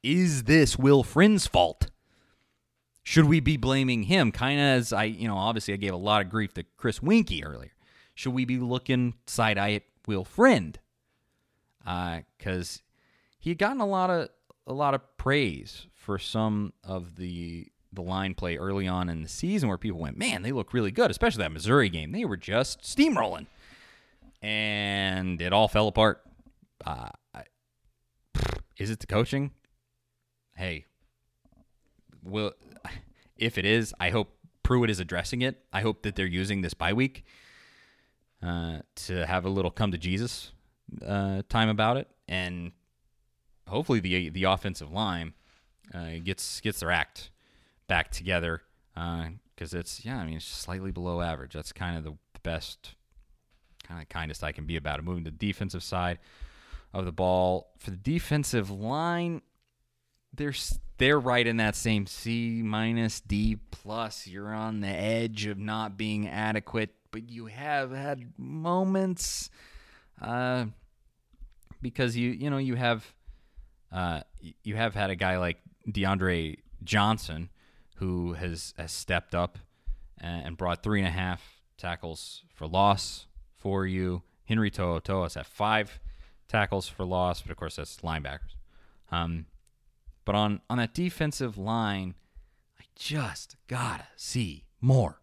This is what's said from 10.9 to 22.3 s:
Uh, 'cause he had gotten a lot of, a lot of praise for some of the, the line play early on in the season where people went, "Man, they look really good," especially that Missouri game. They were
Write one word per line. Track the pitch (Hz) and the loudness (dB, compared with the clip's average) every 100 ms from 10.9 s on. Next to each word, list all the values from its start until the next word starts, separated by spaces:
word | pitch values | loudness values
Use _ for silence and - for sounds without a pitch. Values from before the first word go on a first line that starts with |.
| _ _ _ _ _ _ _ _ _ | _ _ _ _ _ _ _ _ _
Uh, | - 90 87 82 - _ | -6 -4 -2 -4 -10 _
'cause | 101 90 87 - _ _ _ _ _ _ | -4 -2 -4 -10 _ _ _ _ _ _
he | 165 | -4
had | 170 | 2
gotten | 202 269 | 2 2
a | |
lot | 202 190 185 | 0 2 2
of, | 175 139 _ _ - | 2 -2 _ _ -18
a | - | -8
lot | 135 143 | 0 2
of | 135 _ - | 2 _ -4
praise | 131 143 117 69 50 - - | 2 4 4 -2 -10 -16 -20
for | _ - 98 | _ -4 -4
some | - 110 110 104 104 _ | -2 0 2 2 -2 _
of | - 95 87 82 | -8 -8 -8 -10
the, | 90 87 85 85 - _ _ | -8 -6 -8 -10 -12 _ _
the | 95 | -10
line | 90 95 95 | -4 -2 -2
play | 92 90 | -4 -4
early | 82 95 98 92 | -2 -2 0 0
on | 92 90 | 0 -2
in | 82 | -4
the | 78 | -6
season | - 170 208 127 | -4 0 2 0
where | 90 | 0
people | 110 87 | -4 -4
went, | 78 - | -6 -2
"Man, | 240 101 | -2 -2
they | 113 | -2
look | 135 - | -4 -2
really | 123 104 | 0 0
good," | 113 240 | 2 2
especially | 104 226 113 | 4 0 2
that | 82 | -2
Missouri | 78 95 139 104 | -2 4 6 6
game. | 82 76 | 2 -4
They | 185 | -4
were | 202 | -4